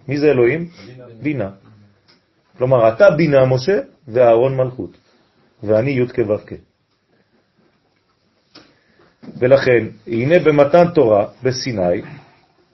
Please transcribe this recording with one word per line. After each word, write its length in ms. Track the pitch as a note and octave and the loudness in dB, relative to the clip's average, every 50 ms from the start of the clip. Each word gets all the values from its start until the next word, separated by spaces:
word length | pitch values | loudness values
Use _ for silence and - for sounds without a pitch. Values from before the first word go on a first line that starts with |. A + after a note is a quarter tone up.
| _ | _
מי 100 | B2+ C3+ | -8 -4
זה 140 | D3 D3 D3+ | 0 0 2
אלוהים? 380 | C3+ B2+ A#2+ A#2+ C#3+ E3 E3+ E3+ - - - A#2 - - - A#2+ A2+ A2 | 2 2 2 0 0 -2 -8 -12 -16 -20 -20 -20 -20 -20 -20 -20 -18 -12
בינה. 300 | C3 D3+ D3 B2+ G2 F#2+ G2 - _ _ _ _ _ _ _ _ _ _ _ _ _ _ _ _ _ _ _ | -8 -8 -6 -6 -8 -10 -12 -16 _ _ _ _ _ _ _ _ _ _ _ _ _ _ _ _ _ _ _
כלומר, 320 | - B2+ B2+ C3+ B2 A2+ A2+ | -6 -2 0 2 2 2 2
אתה 220 | A2+ - G3+ G3 E3 | 2 4 4 4 4
בינה, 280 | D3 E3+ D3+ C#3 C3+ C3 | 2 0 2 2 2 2
משה, 340 | C3 C3 B2+ - F#3+ G3 G#3+ - - _ _ _ | 2 0 -2 -2 -2 -4 -4 -4 -8 _ _ _
ואהרון 500 | B2+ A2 B2 B2 A#2 A2+ A2+ B2+ C3+ C3+ | -4 0 2 2 4 4 2 0 0 -2
מלכות. 400 | C3 B2+ B2 B2 - - - - _ _ _ _ _ _ _ _ _ _ _ _ _ A2 | -4 -6 -6 -8 -12 -14 -14 -16 _ _ _ _ _ _ _ _ _ _ _ _ _ -4
ואני 280 | G2+ G#2+ A2 A#2+ C#3+ | -2 0 0 0 -2
י' 160 | C3+ B2 B2 | -2 -4 -4
כו' 300 | B2 - - A2+ G2+ G#2 G2+ - | -4 -4 -4 -4 -2 -4 -6 -8
כ'. 80 | - - - _ _ _ _ _ _ _ _ _ _ _ _ _ _ _ _ _ _ _ _ _ _ _ _ _ _ _ _ _ _ _ _ _ _ _ _ _ _ _ - _ _ _ _ _ _ _ _ _ _ _ _ - - - | -12 -20 -20 _ _ _ _ _ _ _ _ _ _ _ _ _ _ _ _ _ _ _ _ _ _ _ _ _ _ _ _ _ _ _ _ _ _ _ _ _ _ _ -20 _ _ _ _ _ _ _ _ _ _ _ _ -20 -20 -8
ולכן, 500 | - B2 B2+ C#3 C3+ - C3 B2 A2+ A2 A2 - - _ | -4 0 2 2 2 2 2 0 0 0 -4 -10 -16 _
הנה 320 | - A#2 A2+ B2 C#3+ E3+ F3 | -8 -6 -4 0 0 0 2
במתן 520 | C#3+ D3+ D3 D3 C#3+ C#3 - F3 F3 E3+ E3+ | 2 2 2 2 2 4 4 2 2 2 2
תורה 320 | D#3 C3 A2 G#2+ G2+ G#2+ - - _ B2 | 2 2 4 2 2 0 -2 -6 _ -6
בסיני, 580 | C3 B2 - - C3+ A2+ G2 F2+ F2 F2 F2 F2 - - - - _ _ _ _ _ _ _ _ _ | -6 -6 -6 -8 -8 -6 -2 -2 -2 -2 -4 -6 -12 -18 -20 -20 _ _ _ _ _ _ _ _ _